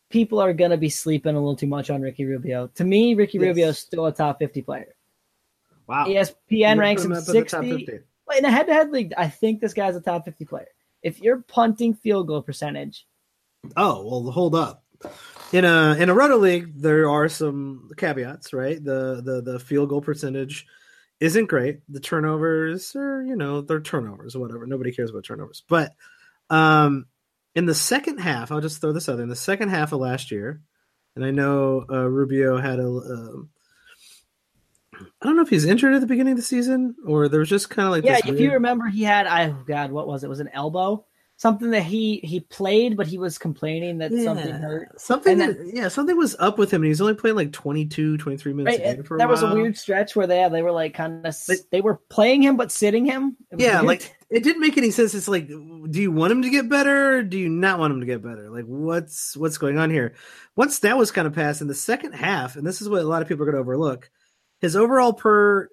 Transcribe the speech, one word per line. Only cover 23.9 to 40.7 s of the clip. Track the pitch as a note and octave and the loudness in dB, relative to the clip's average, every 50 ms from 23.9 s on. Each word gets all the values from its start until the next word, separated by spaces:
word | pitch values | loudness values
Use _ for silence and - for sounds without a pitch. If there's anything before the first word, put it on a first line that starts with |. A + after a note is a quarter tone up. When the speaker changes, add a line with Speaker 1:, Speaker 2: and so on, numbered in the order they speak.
| - C#3+ A2+ G#2 G2 - - A#2 B2 | -6 -6 -6 -8 -12 -16 -16 -14 -12
Speaker 2:
whatever. | B2+ B2 A2+ A2+ A#2 A#2 | -10 -10 -10 -12 -12 -10
Nobody | B2+ C3+ B2+ B2 B2 | -8 -8 -6 -6 -6
cares | B2 - A#2+ A2+ | -6 -6 -6 -6
about | G#2+ G#2 - | -8 -10 -12
turnovers. | - A2+ G#2 F#2+ - - - - - | -12 -14 -14 -14 -16 -18 -20 -4 0
But, | E3+ E3 D3 - - _ _ - _ _ _ _ _ _ _ - | 0 0 0 -2 -6 _ _ -20 _ _ _ _ _ _ _ 0
um, | D#3 D#3+ D#3+ D#3 D#3 D3+ D3+ C#3+ C#3 C3+ B2+ - _ _ _ _ _ _ _ _ - | 2 4 6 6 6 6 6 4 2 -2 -6 -12 _ _ _ _ _ _ _ _ -4
in | E3+ F3+ | -2 0
the | E3+ D3+ | 0 0
second | - - - - C#4+ C#4 E4 C#4+ G3 | 0 0 -2 -2 -2 -2 -4 -6 -4
half, | F3+ E3+ C3+ A#2 A#2+ A#2+ | -4 -4 -4 -4 -6 -6
I'll | D3+ D3+ | -6 -6
just | D3+ D#3 D3+ - | -6 -6 -6 -4
throw | - D#3 | -4 -4
this | D3+ E3+ - - | -4 -4 -4 -6
out | B2 | -6
there. | A#2+ | -6
In | A#2+ A#2+ | -6 -8
the | A#2+ | -8
second | B2+ - F#3+ G3 G3+ - G3 | -6 -4 -4 -4 -2 -2 -2
half | F#3 D#3 D3+ D3+ | -2 -2 -2 -2
of | D#3 C3 | -4 -4
last | C3 B2+ C3 C3 - - | -4 -4 -4 -6 -8 -8
year, | G#2+ G2+ G#2 B2+ D#3 D3+ _ _ _ _ _ _ _ _ _ _ _ | -8 -8 -8 -10 -12 -14 _ _ _ _ _ _ _ _ _ _ _
and | B2+ C3 | -8 -6
I | C3+ | -2
know, | C#3 C#3+ C#3 C#3 C#3+ C#3 C3+ C3+ C3+ C3 B2 B2+ | 0 0 0 2 2 2 2 0 0 -2 -4 -4
uh, | C3+ C3 B2+ | -2 -2 0
Rubio | B2+ C3 C#3 C#3 B2+ C3+ C3+ C3+ C3 B2+ C3 | 0 0 0 0 0 2 2 2 2 2 0
had | C#3 C3+ B2+ B2+ | -2 -2 -4 -4
a, | B2+ | -4
um, | B2 B2 B2 G#2+ B2+ B2 A#2 A#2 A2 - C3+ - - _ _ _ _ _ _ _ _ - _ _ - - _ _ _ _ _ _ _ _ _ _ _ _ _ _ _ - | -4 -4 -6 -8 -10 -12 -12 -14 -14 -16 -18 -18 -20 _ _ _ _ _ _ _ _ -20 _ _ -20 -20 _ _ _ _ _ _ _ _ _ _ _ _ _ _ _ -20
I | - - - _ _ - | -20 -20 -20 _ _ 0
don't | C4+ D#4+ | 2 4
know | E4+ | 4
if | D#4+ D#4 | 4 4
he's | G#3+ D#3 D3+ | 4 4 4
injured | E3+ G#3 A#3 C#4 C4+ C4+ | 4 4 4 6 4 4
at | C#4 | 4
the | C4 | 2
beginning | A3+ B3+ B3 C4 C4 | 2 2 2 2 2
of | C4 A#3+ | 0 0
the | |
season | A#3 - C4 B3 A#3+ B3+ C4 B3+ B3+ B3 A#3+ E4 C4+ | -2 -2 -2 -2 0 0 0 0 0 -2 -6 -8 -4
or | E3 D3+ D3+ D3 C#3+ | 0 2 2 4 4
there | D3 D#3 | 4 2
was | D#3 D#3 | 2 2
just | G3 G3+ - - | 0 0 0 -2
kinda | - G#3+ G3 F#3+ | -2 -2 0 2
like | F3+ D#3+ D#3+ | 0 2 4
Speaker 1:
Yeah, | C4+ C4 | 4 4
Speaker 2:
this | A#3 | 4
Speaker 1:
if | - | 2
Speaker 2:
weird | - C#3 - | 2 2 2
Speaker 1:
you | C4 C#4+ | 4 4
remember, | C#4 B3 A#3+ A#3+ B3 A#3 A#3 G#3+ | 4 2 2 2 0 0 -2 -2
he | G3 G#3+ | -2 0
had, | G#3+ G#3 G#3 G3+ G3 | 2 4 4 4 4
I, | F3 E3+ E3+ E3 D#3 | 2 2 2 2 0
oh | C#3+ C3+ B2 | -2 -6 -6
God, | D3+ D3 D3 C#3+ C3+ | -6 -4 -4 -4 -4
what | C#3 D3+ E3 | -4 -6 -6
was | D3+ C#3+ C3 C#3 | -6 -6 -6 -6
it? | C#3 | -8
Was | C3+ C#3+ | -8 -8
it | C#3+ C3+ | -10 -8
an | - | -8
elbow? | C#3+ D3 D#3 | -6 -6 -4